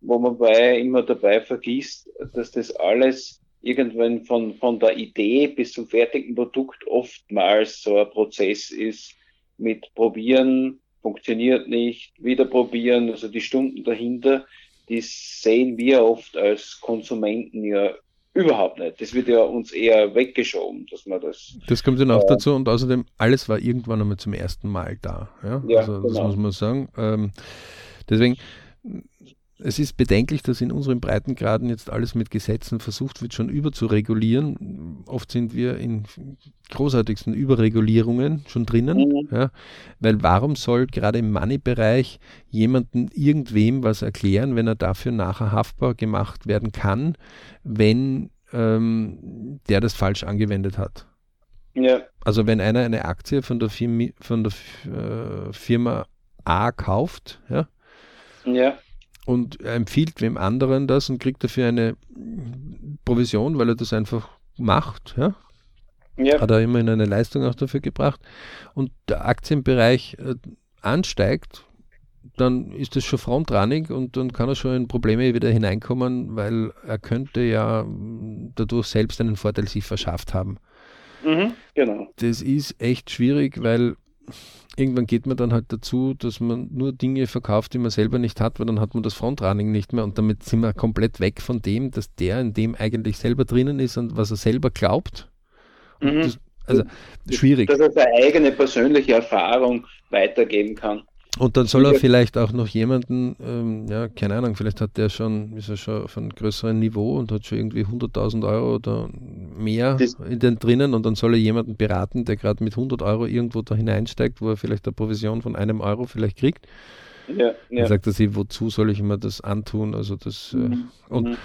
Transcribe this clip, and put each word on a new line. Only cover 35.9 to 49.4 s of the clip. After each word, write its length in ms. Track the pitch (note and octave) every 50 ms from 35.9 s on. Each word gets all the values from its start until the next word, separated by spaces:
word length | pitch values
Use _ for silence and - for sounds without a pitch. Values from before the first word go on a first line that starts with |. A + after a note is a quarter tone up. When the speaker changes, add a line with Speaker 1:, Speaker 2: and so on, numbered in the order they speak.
| A2+ G#2+ G#2 - - - C3 C3+ C#3 - _ - _ _ _ -
Speaker 2:
großartigsten 600 | - - C#3 C#3+ B2+ A#2 G#2+ A2+ G#2+ - - A#2
Überregulierungen 1120 | A2+ A2 C#3 C3 C3 A#2 A2 A2 A2+ A2+ A2 A2 A2 A2+ A2 A#2 A#2 B2 C3+ D3+ D#3+ D3 C#3+ -
schon 180 | - A#2+ A2+
drinnen. 400 | A2 A2+ A#2 B2 C#3+ F3+ A3+ - -
Speaker 1:
Mhm. 160 | - C#4+ D3 -
Speaker 2:
Ja? 200 | A2 A#2 C3+ C3+ - - - - - - - - - -
Weil 200 | A2 A2+ A2 G#2
warum 340 | F2 E2 F2 G2 B2+ D3+ D3
soll 300 | - - B2 A#2+ B2 B2+ C3+
gerade 320 | - A2+ G#2+ G#2 A#2 A#2+
im 100 | A2+ G#2+
Money-Bereich 880 | G#2 D#2 D2+ A2+ C#3 C#3 - B2 B2 A2+ A2 A2 A#2 C3+ B2+ - - - _ - - - _ _
jemanden 580 | - G#2+ A2 A#2+ C3 B2+ A2+ - - B2 B2 - -
irgendwem 720 | - C#3+ D3 D3 D#3 B2+ - A2 G#2 G#2 A2+ C3 C3+ B2
was 180 | A2+ G#2+ -
erklären, 540 | A2 G#2+ G2+ - - G2 G2 G#2 C3 C#3 B2
wenn 100 | A#2 A2+
er 80 | A2+ A2
dafür 380 | - F2+ F2+ G2 - - B2
nachher 400 | A#2+ G#2+ F#2 F#2 G2+ - A2+ G#2
haftbar 420 | G#2 A2 A2 - - - C3 B2+ A#2
gemacht 540 | - A2+ G#2+ G#2 G2 G2 - - - - -
werden 240 | G#2 G#2 - G#2+
kann, 440 | - - - G2 G2 A#2 D3 E3+ D#3 - - - - - - - - -
wenn, 680 | - D3 G#2+ G#2+ G#2+ G#2+ A2+ B2 C3+ C3+ C3 - - - _ _ _ _
ähm, 1080 | - A#2+ A2+ A2 A2 A2+ A2+ A2+ A2+ A2 A2 G#2 - - - - - -